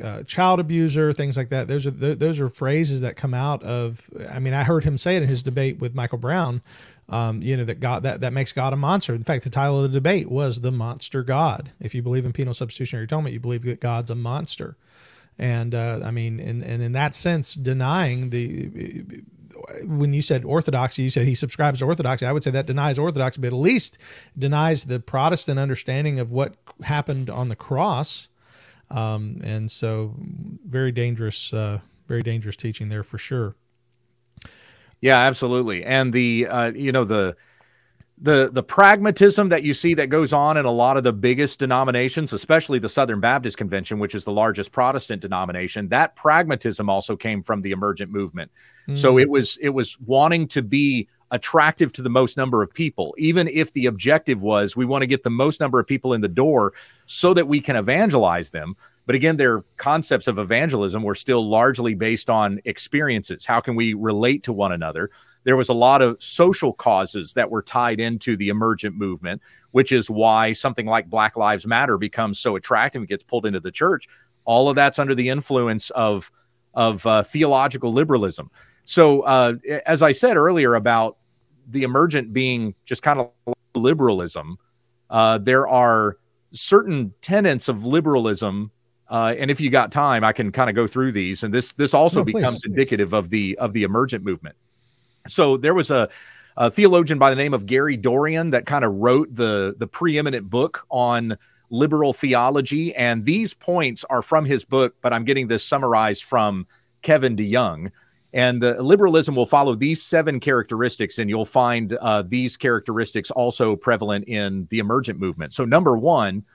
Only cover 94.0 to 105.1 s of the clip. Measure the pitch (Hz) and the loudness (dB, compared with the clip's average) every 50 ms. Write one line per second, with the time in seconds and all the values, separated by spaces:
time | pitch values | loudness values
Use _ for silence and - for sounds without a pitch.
94 | 135 127 123 104 95 101 92 80 - 76 - _ _ _ _ _ _ _ _ _ | 0 0 -2 -4 -4 -6 -6 -6 -10 -16 -20 _ _ _ _ _ _ _ _ _
95 | _ _ _ _ - - - - 160 143 131 131 123 151 180 185 143 - 143 123 | _ _ _ _ -18 -4 0 2 4 4 4 4 2 2 2 2 2 2 2 2
96 | 110 - - - - - - - - _ _ - 117 117 - 202 208 190 180 175 | 2 0 -4 -10 -20 -20 -20 -20 -20 _ _ 0 0 2 4 6 6 8 8 6
97 | 170 147 160 139 139 135 131 131 143 147 139 117 98 98 127 131 143 151 139 110 | 4 2 2 4 4 4 4 2 0 0 -2 -2 -2 0 0 0 2 0 0 0
98 | 98 127 120 135 147 156 160 165 165 165 131 120 117 - 147 143 123 107 98 98 | 0 0 2 2 2 0 0 -2 0 0 0 0 0 0 0 0 0 0 0 2
99 | 110 123 127 143 160 160 123 113 120 110 107 101 95 98 101 - 113 98 - - | 4 4 4 4 2 0 -2 -2 0 0 2 0 0 -2 -4 -6 -8 -8 -6 -2
100 | 175 170 151 147 151 147 135 117 98 92 104 120 143 - - - - - - 127 | -2 0 0 0 0 -2 -4 -6 -6 -4 -2 0 0 -2 -4 -8 -12 -6 -2 0
101 | 123 120 120 117 117 113 110 - _ _ _ _ _ - 117 117 147 151 156 151 | 0 0 0 0 -2 -4 -6 -8 _ _ _ _ _ -6 -2 0 2 2 2 2
102 | 151 139 123 - - 139 127 120 120 131 143 143 135 - 143 151 165 170 139 127 | 2 0 0 0 0 2 2 4 4 2 2 0 0 -2 -2 -4 -4 -4 -2 -2
103 | 120 120 117 113 104 131 170 214 226 - - _ - - 175 175 156 127 113 - | 0 0 0 0 0 0 0 0 -2 -4 -8 _ -4 -2 0 0 0 -2 -4 -6
104 | - - 135 120 110 - 160 156 151 135 139 117 - - 135 135 131 120 - _ | -6 -2 -2 -2 0 2 2 2 4 2 0 -2 0 0 2 2 2 2 0 _
105 | - 123 | -2 0